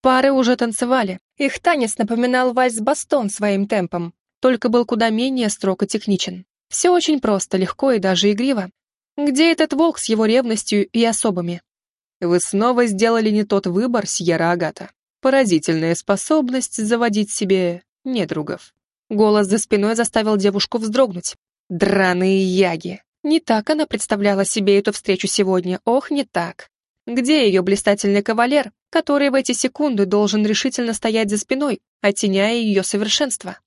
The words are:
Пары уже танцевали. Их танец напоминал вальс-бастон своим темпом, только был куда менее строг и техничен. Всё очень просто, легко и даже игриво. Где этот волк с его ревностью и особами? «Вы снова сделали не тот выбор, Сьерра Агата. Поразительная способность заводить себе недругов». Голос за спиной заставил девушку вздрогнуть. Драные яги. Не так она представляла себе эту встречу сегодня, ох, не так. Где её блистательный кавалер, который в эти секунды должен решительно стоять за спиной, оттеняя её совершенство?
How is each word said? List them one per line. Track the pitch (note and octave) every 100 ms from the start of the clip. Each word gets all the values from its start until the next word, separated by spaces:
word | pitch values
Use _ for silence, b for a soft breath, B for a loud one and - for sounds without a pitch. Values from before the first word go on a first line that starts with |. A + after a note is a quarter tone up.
Пары | C4 B3+ C4+
уже | C4+ A#3+ B3
танцевали. | B3 G#3+ A#3+ B3+ G3+ F#3 _ _
Их | C#4 -
танец | F4 D#4 A3+ -
напоминал | G#3+ A#3 B3 B3+ B3+
вальс-бастон | A#3+ B3+ A3+ A3 D4+ - C#4+ G#3
своим | - G#3 G3 G3+
темпом, | G#3+ F3 F3 E3+ _ _ _
только | B3+ B3+ B3
был | A#3+ A#3
куда | A3+ A3+
менее | A3 C4 C4 A3
строг | - G3 F#3
и | G3
техничен. | G#3+ - F#3+ - F#2 - _ _
Всё | - F4
очень | F4+ E4 D4
просто, | - G3 - F#3+
легко | F#3 - C4+
и | A#3
даже | F#3+ F3+ G3+
игриво. | G#3 C4 A#3+ F#3 _ _ _ _ -
Где | D4 C4+ E4
этот | D#4+ D#4
волк | C#4 E4 -
с | -
его | A3 A3
ревностью | A#3 B3 A3 - G3+ G3
и | A#3
особами? | A3+ A3 A3+ F#3 E3+ F3 _ _ _ _ _ _
«Вы | F3 F3
снова | - G3 A#3 B3 A#3+
сделали | F#3+ A3+ A#3 A3
не | G#3
тот | G#3 G3 G3
выбор, | F3 B3 B3 -
Сьерра | - E3+ E3 E3
Агата. | F3 D#3+ - - _ _ _
Поразительная | C4 C4+ A#3 E3 - D#3+ E3 E3+
способность | - G3 - D#4 B3 C4 - -
заводить | G#3+ A#3 A#3+ G#3 G#3
себе | - F#3+ F#3+ F3 F3 _ _
недругов». | C4 B3 D#3+ D#3 D3 D3 - _ _ _ _
Голос | G#3 G#3+ G#3 G3+
за | G#3+
спиной | - G#3 G3+ A3+
заставил | A#3 A3+ G#3+ G#3
девушку | G3+ G3 - A#3
вздрогнуть. | A3 A#3 B3+ F3 - - _ _ _
Драные | F3 F#3+ G3 F#3 F3+ F#3 G3
яги. | F#3+ F#3 F#3 E3 F3 F#3+ _ _
Не | D4 D#4+
так | - A3 G#3
она | D4+ D4+
представляла | G#3+ - G#3 G3+ G3 G3
себе | A3+ G3 G3+
эту | G3+
встречу | G3+ - F#3 G3
сегодня, | - F#3+ F#3 F3 F#3
ох, | - B3 -
не | C#4+
так. | C4+ F3+ E3+ - - _ _ _ -
Где | A#3+ B3 D4+ A3+
её | F#3+
блистательный | F#3 G3 - G3+ G3+ G3+
кавалер, | G3+ A3 A#3+ C#4+ A#3 _ _
который | E4 D#4 C#4+ C#4+
в |
эти | C4+ C4
секунды | B3 B3+ - D4 G#3+ G3
должен | G#3 G#3 G#3+ G#3+
решительно | G#3+ C4 - A#3
стоять | A3 A#3 A3+ G#3+
за | G#3
спиной, | - C4 C#4+ C#4+ _ _
оттеняя | G3+ G3+ G#3 F#3+ G#3 A#3
её | A3 G3
совершенство? | F#3 G3+ G#3+ - C#4 - - -